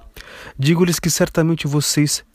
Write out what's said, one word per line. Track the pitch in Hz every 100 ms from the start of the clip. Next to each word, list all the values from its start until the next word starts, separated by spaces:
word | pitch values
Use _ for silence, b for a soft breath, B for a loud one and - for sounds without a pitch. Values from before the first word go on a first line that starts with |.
| - B B B B B
Digo-lhes | 135 170 180 160
que | 170
certamente | - 180 - 160 165 147
vocês | 147 139 - 147 - -